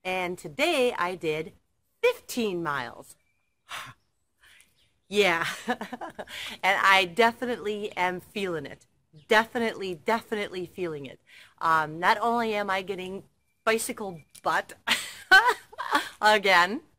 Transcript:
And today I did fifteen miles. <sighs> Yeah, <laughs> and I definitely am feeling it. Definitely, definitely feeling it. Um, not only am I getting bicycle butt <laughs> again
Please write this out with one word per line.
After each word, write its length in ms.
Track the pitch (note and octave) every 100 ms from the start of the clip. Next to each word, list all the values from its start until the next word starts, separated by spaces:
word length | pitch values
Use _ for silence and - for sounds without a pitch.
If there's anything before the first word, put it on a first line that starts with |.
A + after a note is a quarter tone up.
And 340 | F#3 F#3 F3 F3+
today 560 | E3 D3 D#4 D4+ B3 -
I 200 | F3 F#3
did 380 | D#3+ D3+ E3 _ _ _ _ _
fifteen 640 | - - - - A3 F3
miles. 540 | E3 C#3 A#2+ - - - _ _ _ _ _
<sighs> 260 | - - - _ _ _ _ _ _ _ _ _ _ _
Yeah, 360 | G3+ F#3+ E3 E3 -
<laughs> 100 | -
and 1120 | A#3+ G3+ A#3+ D#4+ - - - - A3 F#3 G3
I 220 | G3 F#3+
definitely 920 | F#3 E3+ A3+ A#3 B3 G#3+ G3+ G#3 G#3 -
am 240 | F3+ F3+
feeling 440 | - G#3+ F#3+ D#3+
it. 220 | C#3 - _ _ _ D#3 -
Definitely, 720 | G#3+ A3+ B3 A3+ - F#3+ F3 -
definitely 580 | A3 - G#3+ G3+ F#3
feeling 400 | F3 - F3 D3+
it. 140 | C3+ - _ - - _
Um, 380 | E3 D#3+ D3+ D#3+
not 180 | F3+ G#3+
only 320 | A#3 A#3 A3+
am 160 | G#3 G3+
I 100 | F#3+
getting 440 | F#3+ F#3 F#3 F#3+ - _ _ _
bicycle 560 | - A3 - B3 G3+ E3+ _ -
butt 300 | F3+ E3+ - - - - - - - F#4+ A#4+
<laughs> 720 | - - - - - - -
again 580 | G#3+ G#3+ G3 F3+ F3+ C4 -